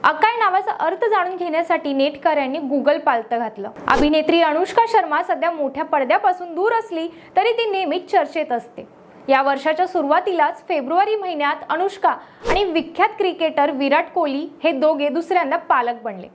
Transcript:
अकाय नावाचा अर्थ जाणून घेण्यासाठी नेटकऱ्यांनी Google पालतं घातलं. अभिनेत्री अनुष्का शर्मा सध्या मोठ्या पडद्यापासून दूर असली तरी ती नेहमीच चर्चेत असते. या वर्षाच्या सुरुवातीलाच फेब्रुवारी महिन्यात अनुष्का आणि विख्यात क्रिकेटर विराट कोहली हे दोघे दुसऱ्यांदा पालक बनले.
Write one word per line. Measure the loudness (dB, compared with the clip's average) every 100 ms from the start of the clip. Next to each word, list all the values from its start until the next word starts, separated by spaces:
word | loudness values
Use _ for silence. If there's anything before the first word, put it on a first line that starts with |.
अकाय | 2 2 2 2
नावाचा | 2 2 -2
अर्थ | -2 -2 0 0
जाणून | 2 0 -4
घेण्यासाठी | -2 -2 0 -2 0
नेटकऱ्यांनी | 0 0 0 0 0 -2 -4
Google | -2 0 2 2
पालतं | 2 0 -2 -4
घातलं. | -4 -8 -14 -10 0
अभिनेत्री | 2 4 2 2 4
अनुष्का | 4 2 0 2 4
शर्मा | 2 2 -2
सध्या | -2 -2 -2
मोठ्या | -2 -4 -4 -2
पडद्यापासून | 0 2 2 2 0 -6 -2
दूर | 0
असली | 0 -2 -6 -6 -10 -2 0
तरी | 2
ती | 0 0
नेहमीच | -2 -2 -4 0
चर्चेत | 0 0 -4 -4
असते. | -4 -6 -18 -20 -20 -20 -14 0
या | 2
वर्षाच्या | 2 0 -2 0 0
सुरुवातीलाच | 0 2 2 2 0 0 -2 -4
फेब्रुवारी | -4 0 0 0 -2
महिन्यात | -4 -4 -2 -4 -6
अनुष्का | -2 -2 0 -2 -2 -10 -8 0
आणि | 0
विख्यात | 2 -2 -4 0 0 2
क्रिकेटर | -2 0 -2 2 0
विराट | 0 2 2 0 -2
कोहली | -2 -2 -8 -2
हे | -2
दोघे | 2 2 2 0
दुसऱ्यांदा | -2 0 0 0 -2
पालक | 0 0 0 -6
बनले. | -10 -12 -16